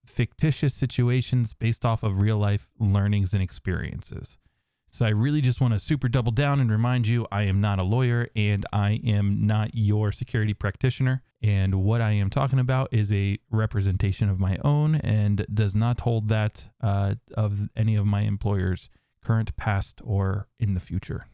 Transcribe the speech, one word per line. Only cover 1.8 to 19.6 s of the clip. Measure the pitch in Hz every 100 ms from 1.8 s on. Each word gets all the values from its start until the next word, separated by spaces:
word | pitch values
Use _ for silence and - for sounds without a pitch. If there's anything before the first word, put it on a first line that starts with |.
| 120
off | 110
of | 110 95
real | 104 107
life | 104 101 - _
learnings | 107 101 101 104 92
and | 101
experiences. | 92 - - 87 71 90 - - - - _ _ _ _ _
So | - 113
I |
really | 104 131 151
just | 127 120
wanna | 127 107
super | - 147 127
double | 127 117
down | 113 143 143
and | 120
remind | 107 120 123 110
you, | 120 110
I | 101
am | 101 98
not | 107 98
a |
lawyer, | 92 117 127 120 120 110
and | 104 101 -
I | 104 101 110 -
am | 104 101 101 104
not | 107 110
your | 113 104 104 107
security | - 117 117 107
practitioner. | 101 101 - 131 - 131 131 _ _
And | 110 98 95 95 98
what | 117
I | 110
am | 104 98
talking | 139 139 135
about | 127 131 131
is | 113 101
a | 104 98 101 _
representation | 110 110 104 98 92 98 95 104
of | 92
my | 95 95 143
own | 147 151 156
and | - 107 104 101 -
does | 104 104
not | 104 117 123
hold | 120 113 107
that, | 110 107 - - _
uh, | 110 98 98 104 _ -
of | 107 101 104 -
any | 110 107
of | 101
my | 101
employers, | 104 98 101 101 92 90 - _ _ _
current, | - 113 110
past, | -